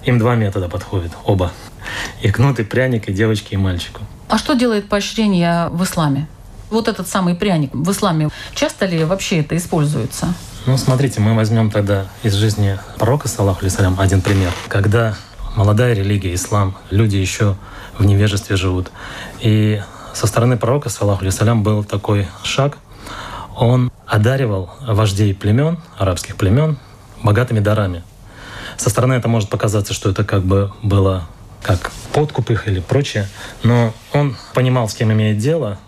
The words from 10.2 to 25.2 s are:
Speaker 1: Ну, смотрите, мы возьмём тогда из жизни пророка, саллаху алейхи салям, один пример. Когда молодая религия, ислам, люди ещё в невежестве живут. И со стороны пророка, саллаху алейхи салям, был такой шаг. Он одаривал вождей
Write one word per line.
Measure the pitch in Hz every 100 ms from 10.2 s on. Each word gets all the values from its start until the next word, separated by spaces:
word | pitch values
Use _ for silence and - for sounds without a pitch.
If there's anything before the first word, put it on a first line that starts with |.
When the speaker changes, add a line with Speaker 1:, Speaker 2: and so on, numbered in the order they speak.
| 170 175 - - -
Speaker 1:
Ну, | 131
смотрите, | - 127 120 110
мы | 104
возьмём | 113 110 113 110
тогда | 104 101 101 95 -
из | 113
жизни | 98 110 104 101 98 - -
пророка, | 110 147 117
саллаху | - 98 95
алейхи | 98
салям, | - 95 92
один | 95 98
пример. | 90 101 90 - -
Когда | 104 104 113 113 104 - - - -
молодая | 101 104 123
религия, | 107 98 104 98
ислам, | 90 - 104 98 98 -
люди | 98 110 98
ещё | 95 - 104 95 - - - -
в |
невежестве | 101 101 104 101 - 98
живут. | 92 90 90 - - - - -
И | 117 107 107 107 101 - -
со | - 107
стороны | - 123 120
пророка, | 110 143 135
саллаху | - 101 98
алейхи | 95 95
салям, | 110 117
был | 104 107
такой | 104 104 - 104 90 -
шаг. | - - 139 - - - - - - - - -
Он | 120 127 123 - -
одаривал | 110 107 135 123 95 92 - 131
вождей | 104 107 98